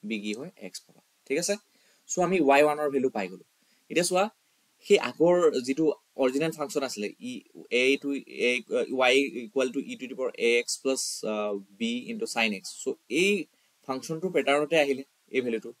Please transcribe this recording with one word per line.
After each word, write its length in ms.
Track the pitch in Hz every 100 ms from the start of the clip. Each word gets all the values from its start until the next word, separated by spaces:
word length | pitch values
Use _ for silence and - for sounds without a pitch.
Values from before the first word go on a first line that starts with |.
বি 140 | 208 110
কি 120 | 104
হয়? 180 | 104 165 -
এক্স 240 | 95 -
পাবা। 200 | _ - _ _
ঠিক 140 | _ 139
আছে? 160 | 175 208 _ _ _ _ _
চ' 100 | -
আমি 180 | 170 190
ৱাই 220 | 139 139
ওৱানৰ 280 | 151 147 151
ভেলু 180 | 139 127
পাই 160 | 113 92
গ'লো। 160 | 92 - _ _ _ _
এতিয়া 140 | 160
চোৱা, 200 | 175 180 208 _ _ _ _ _ -
সেই 120 | 202
আগৰ 380 | 120 123 165 180 165 131
যিটো 240 | 123 135 156 - _ -
অৰিজিনেল 360 | 131 135 160
ফাংচন 300 | 156 143 147
আছিলে, 260 | 131 - 104 -
ই, 120 | 120 123 _ 85 80
এ 260 | 120 127 139
টু, 120 | 143 139 - 67
এ, 140 | 117 123 - 127 -
ৱাই 220 | 127 127 131
ইকুৱেল 480 | 139 - 117 135 131
টু 80 | 131
ই 140 | -
টু 120 | 123 123
দি 80 |
পাৱাৰ 160 | 127 131 -
এ 120 | 117 120
এক্স 160 | 120 -
প্লাছ, 420 | 135 131 - -
আ, 100 | 110 107 104 101 98 -
বি 120 | 117 120 120
ইনটু 160 | 113 113
চাইন 240 | 120 113
এক্স। 180 | 98 - -
চ' 40 | - - _
এই 360 | 135 190 202 151 _ _ _ -
ফাংচনটোৰ 420 | 131 - 160 180
পেটাৰ্ণতে 440 | 170 131 143 147 160
আহিলে 220 | 143 131 139 _ _
এই 100 | 127
ভেলুটো। 300 | 123 113 117 120